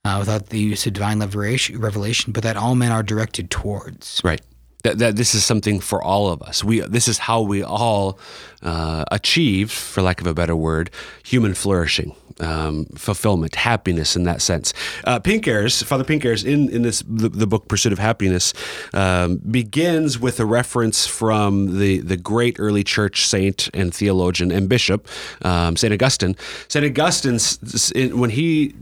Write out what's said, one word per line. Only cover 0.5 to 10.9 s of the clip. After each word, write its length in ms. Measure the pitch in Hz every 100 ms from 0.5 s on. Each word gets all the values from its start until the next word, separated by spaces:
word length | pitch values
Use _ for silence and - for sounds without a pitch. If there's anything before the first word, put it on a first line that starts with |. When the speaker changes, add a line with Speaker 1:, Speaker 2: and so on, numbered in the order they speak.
| 110
Speaker 1:
use 280 | 104 104 -
of 60 |
divine 280 | 98 101 107
revelation, 600 | 104 101 101 127 - -
revelation, 520 | 113 104 101 113 -
but 100 | 110
that 140 | 110 107
all 180 | 117 127
men 160 | 120
are 100 | 113
directed 460 | 101 104 110 - 87
towards. 680 | - 104 101 - - - - 90
Speaker 2:
Right. 160 | 78 - - _ -
That, 160 | 113 101
that 180 | 117 104
this 180 | 120 110
is 100 | -
something 360 | 110 104 101
for 220 | - 101
all 260 | - 101 101
of 140 | 80
us. 200 | - -
We, 180 | 104 113
this 280 | - 110 127
is 100 | 110
how 220 | - 117
we 220 | 107 101
all, 560 | 95 104 117 104 98 95 - - - -
uh, 420 | - 82 80 80 -
achieve, 600 | 104 - 170 156 95 104
for 320 | - - -
lack 180 | 92 87
of 60 | 87
a 80 | 80
better 220 | 85 82
word, 340 | 80 80 85